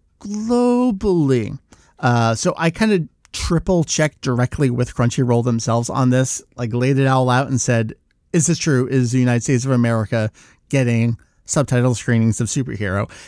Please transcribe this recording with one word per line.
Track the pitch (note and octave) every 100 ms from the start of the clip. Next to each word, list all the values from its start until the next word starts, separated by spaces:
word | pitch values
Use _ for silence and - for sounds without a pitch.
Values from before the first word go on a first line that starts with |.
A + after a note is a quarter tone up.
| _ _
globally." | G#3 G#3 A3 A#3+ B3 B3 B3 G3 G#3 F3+ C#3+ C3 G#2 - - - _ _
Uh, | C3 A#2+ A2+ A2+
so | F3+ -
I | E3
kinda | E3+ A3 G3+ D3+ - _
triple | - - E3 - F3+
checked | D3+ - D3+ -
directly | - A#2+ B2 - C#3
with | B2 B2 -
Crunchyroll | A#2+ - B2 A#2+
themselves | A#2+ A#2 A2+ A2+ A#2
on | - B2+
this, | B2+ C3 - - -
like, | A#2+
laid | A#2+ B2+ C3+
it | C3+
all | C3 B2+
out | B2 C#3
and | C3
said, | - A#2+ A2+ - _ _ _
"Is | F3 E3
this | E3
true? | - C3+ B2+
Is | C3+ B2
the | B2+
United | B2 A#2+
States | A2+ B2+ C3
of |
America | B2+ A#2+ A#2 G#2 A#2 G#2+ - - _ _
getting | C#3 B2 A#2 A#2 A2+ - _ -
subtitle | - C#3 B2+ B2+ A#2
screenings | - A#2 A2+ A2
of | A#2
Superhero?" | - B2+ A2+ G2+ F#2+ A2 -